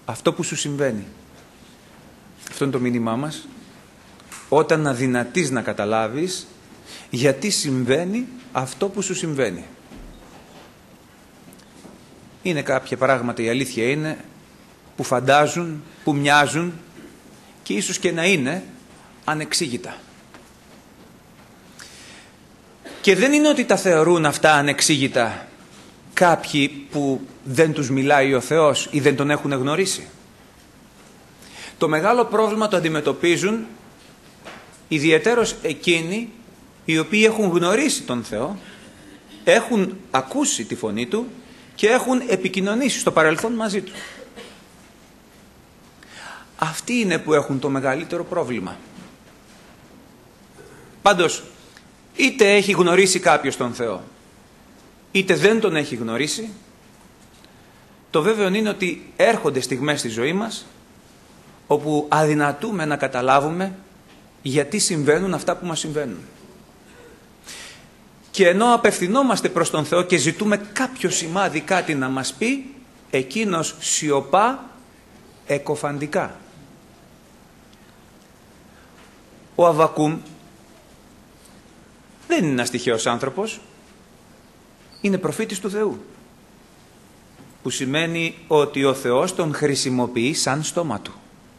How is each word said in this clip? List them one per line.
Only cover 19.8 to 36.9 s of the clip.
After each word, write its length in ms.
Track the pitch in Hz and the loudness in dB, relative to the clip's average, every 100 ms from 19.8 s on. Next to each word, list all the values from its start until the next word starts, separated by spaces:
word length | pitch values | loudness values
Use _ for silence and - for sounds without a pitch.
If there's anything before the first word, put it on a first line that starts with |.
| - - - - - - - - - - - - - - - - - - - - - - - - - - - - - - - - | -10 -16 -20 -20 -20 -20 -20 -20 -20 -20 -20 -20 -20 -20 -20 -20 -20 -20 -20 -20 -20 -20 -20 -20 -20 -20 -20 -20 -20 -20 -20 -2
Και 140 | - 185 | 2 4
δεν 180 | 254 | 6
είναι 140 | 294 302 | 4 4
ότι 180 | 285 240 | 2 2
τα 120 | 196 | 2
θεωρούν 480 | 190 160 160 175 147 | 4 4 6 4 2
αυτά 280 | 139 156 | 4 6
ανεξήγητα 960 | 151 143 139 - 151 131 131 113 98 - - - - - - - | 6 4 0 2 2 2 0 0 -2 -14 -20 -20 -20 -20 -20 -12
κάποιοι 540 | - 180 160 - 151 139 | 2 4 4 2 0 0
που 540 | 143 - 147 139 131 - - | -2 -8 -4 -2 -2 -6 -16
δεν 300 | - 127 160 | -6 2 2
τους 160 | 143 131 | 2 -2
μιλάει 440 | 135 135 143 135 | 0 4 4 4
ο 80 | 131 | 2
Θεός 460 | 120 156 151 127 - | 2 4 4 2 0
ή 80 | 147 | 2
δεν 160 | 139 139 | 2 2
τον 140 | 139 | 2
έχουν 220 | 147 147 | 0 0
γνωρίσει. 560 | 139 131 160 190 - - - - - - - - - - - - - - - - - - - | -2 -2 0 -2 -4 -10 -20 -20 -20 -20 -20 -20 -20 -20 -20 -20 -20 -20 -20 -20 -18 -20 -4
Το 100 | 165 | 0
μεγάλο 380 | 156 185 247 220 | 2 2 2 2
πρόβλημα 420 | 202 220 214 214 | 2 2 0 0
το 100 | 190 | 0
αντιμετωπίζουν 880 | 160 156 151 139 170 160 180 226 220 - - - - - - - - - - - - | 0 0 -2 0 0 2 0 -2 -6 -16 -20 -20 -20 -20 -20 -20 -20 -20 -20 -20 -4
ιδιαιτέρως 680 | 156 151 160 185 240 - - | 0 4 4 4 2 0 -2
εκείνοι 680 | 170 147 - 165 165 208 233 - - - - - | -6 -4 0 0 0 -6 -6 -12 -20 -20 -20 -14
οι 140 | - | -2